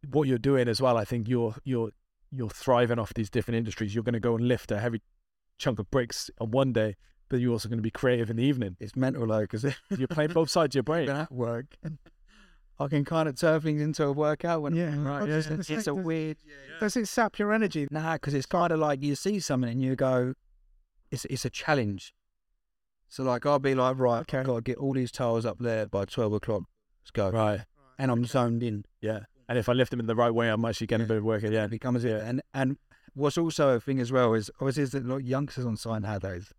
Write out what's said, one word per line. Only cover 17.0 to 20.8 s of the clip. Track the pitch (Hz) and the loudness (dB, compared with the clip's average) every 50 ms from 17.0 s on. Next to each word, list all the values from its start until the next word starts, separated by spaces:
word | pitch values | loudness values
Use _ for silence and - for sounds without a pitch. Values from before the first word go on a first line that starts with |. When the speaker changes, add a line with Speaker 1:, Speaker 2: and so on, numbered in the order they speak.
| 220 190 | -2 -2
Speaker 3:
sap | - - 233 208 - - | 0 0 0 0 0 -2
your | 208 208 214 | 0 0 2
energy? | 220 220 190 - 160 143 139 | 2 2 0 0 -2 -4 -2
Speaker 2:
Nah, | 143 151 156 160 165 147 | -4 -4 -2 -2 -4 -4
'cause | - 143 143 | -2 -2 -2
it's | 139 131 | -2 -2
kinda | - - 175 175 170 165 | 0 0 2 2 4 4
like | 156 156 151 147 135 139 | 2 2 2 2 0 0
you | 147 143 | -2 -2
see | - - 190 214 202 | 0 0 -2 -2 -2
something | 156 - 143 127 127 117 | -2 0 0 0 0 0
and | 117 131 131 | 0 0 0
you | 131 131 | 0 2
go, | 120 135 131 131 127 123 127 135 _ _ _ _ _ _ _ _ _ | 2 2 2 4 2 2 0 -4 _ _ _ _ _ _ _ _ _